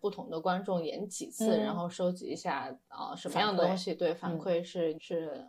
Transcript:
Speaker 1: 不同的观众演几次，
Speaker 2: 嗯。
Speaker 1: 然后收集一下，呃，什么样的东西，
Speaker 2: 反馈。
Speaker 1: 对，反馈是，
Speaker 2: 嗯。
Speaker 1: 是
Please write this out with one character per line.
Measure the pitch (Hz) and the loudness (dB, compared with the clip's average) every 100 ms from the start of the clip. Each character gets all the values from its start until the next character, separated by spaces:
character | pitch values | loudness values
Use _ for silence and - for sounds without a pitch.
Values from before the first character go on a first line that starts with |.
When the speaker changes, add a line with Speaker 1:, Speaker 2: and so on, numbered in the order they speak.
Speaker 1:
不 | 202 | -2
同 | 190 - | -2 -4
的 | 160 | -2
观 | 185 185 | 0 0
众 | 196 180 | 2 0
演 | 156 165 202 | 0 -4 -6
几 | - - | -8 -8
次， | - 220 165 | 0 4 4
Speaker 2:
嗯。 | |
Speaker 1:
然 | 214 | 4
后 | 175 175 | 0 -2
收 | - 180 | 0 0
集 | 180 - | 0 -4
一 | 160 | -4
下， | 175 139 131 127 - | -2 -2 -4 -10 -14
呃， | - 156 - | -10 -8 -8
什 | - | -2
么 | 180 | 2
样 | 208 185 | 4 6
的 | |
东 | 175 | 4
西， | 190 185 | 4 0
Speaker 2:
反 | 160 | 2
馈。 | |
Speaker 1:
对， | 170 | 2
反 | 170 175 165 | 2 -2 -2
馈 | 190 170 | 2 0
是， | 180 180 165 | 0 0 0
Speaker 2:
嗯。 | 156 | -2
Speaker 1:
是 | - 170 160 131 | -4 -2 -2 -6